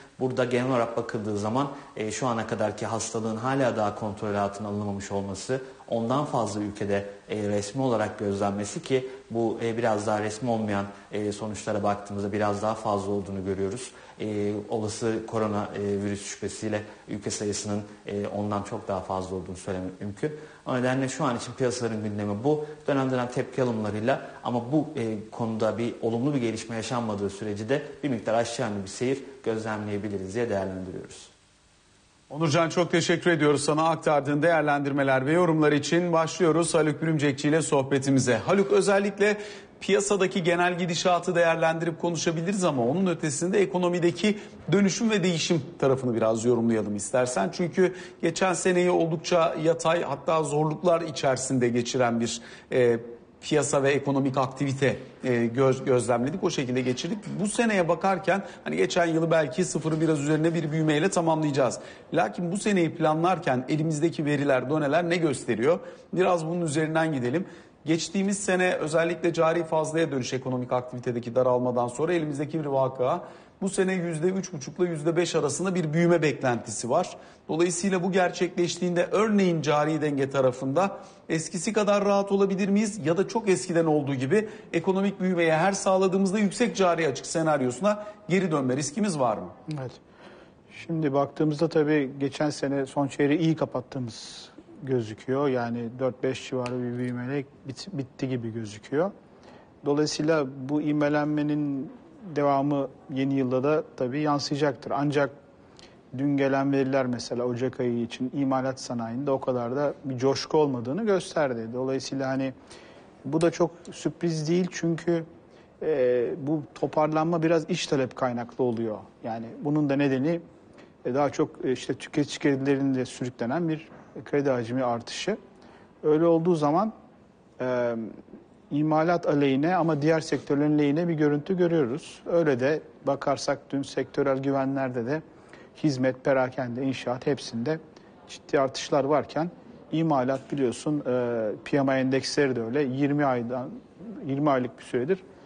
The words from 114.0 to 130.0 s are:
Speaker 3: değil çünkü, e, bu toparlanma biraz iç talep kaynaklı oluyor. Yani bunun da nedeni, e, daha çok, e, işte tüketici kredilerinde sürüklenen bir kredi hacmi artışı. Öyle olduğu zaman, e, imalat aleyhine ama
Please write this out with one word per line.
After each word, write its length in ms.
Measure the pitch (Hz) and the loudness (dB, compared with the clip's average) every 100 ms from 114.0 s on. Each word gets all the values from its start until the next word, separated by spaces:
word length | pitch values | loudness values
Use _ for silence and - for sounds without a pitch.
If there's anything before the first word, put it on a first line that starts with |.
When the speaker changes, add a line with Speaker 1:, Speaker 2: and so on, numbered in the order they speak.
| 160 - 175 160 151 | -6 -2 -2 -2 0
Speaker 3:
değil 180 | 180 180 | 0 0
çünkü, 520 | - 170 160 - 165 165 - - - - - | -2 -2 -2 0 -2 -2 -14 -20 -20 -20 -6
e, 480 | 156 147 127 123 120 139 139 | -2 2 4 2 0 -2 -2
bu 140 | 160 135 - | -2 -4 -4
toparlanma 680 | 143 160 151 156 160 170 | -2 2 2 2 2 2
biraz 260 | 160 170 151 | 2 2 0
iç 180 | 175 - | -4 0
talep 280 | 143 127 - | 0 0 -2
kaynaklı 480 | 131 120 120 - | -2 -2 -6 -2
oluyor. 340 | 123 113 113 104 95 - | 0 0 -4 -6 -12 -12
Yani 220 | 120 113 117 - | -8 -8 -10 -6
bunun 280 | 147 151 143 | -2 2 2
da 60 | 139 | 2
nedeni, 440 | 143 131 147 170 170 - - - - - - | 2 2 0 -2 -6 -20 -20 -20 -20 -10 -2
e, 80 | |
daha 160 | 131 143 | 0 0
çok, 360 | - 151 - 135 | 0 -4 -2 -2
e, 60 | |
işte 220 | 123 - | -2 -4
tüketici 460 | 131 - - 139 - | -8 -4 -2 -2 0
kredilerinde 640 | 147 135 135 139 139 131 123 | 0 2 2 2 2 0 -2
sürüklenen 640 | - 123 - 117 156 165 | -6 -8 -4 -4 -2 -2
bir 180 | 156 - - - 151 131 | -4 -8 -20 -18 -16 -2
kredi 240 | 147 139 | 0 2
hacmi 340 | 127 113 127 | 0 0 -2
artışı. 540 | 127 117 117 - - 214 - - - - - - | 0 -2 -6 -6 -4 -4 -8 -20 -20 -20 -20 -2
Öyle 220 | 151 156 170 | 2 4 6
olduğu 300 | 165 170 165 | 4 4 2
zaman, 380 | 147 165 220 - - - - _ _ - | 2 2 0 -4 -18 -20 -20 _ _ -6
e, 340 | 127 123 120 117 110 - - - - - - | -2 0 0 -2 -6 -12 -20 -20 -20 -20 -6
imalat 560 | 147 156 156 160 170 175 | 0 2 2 2 2 2
aleyhine 480 | 143 139 135 156 185 | 2 4 2 2 2
ama 260 | 160 151 | 2 2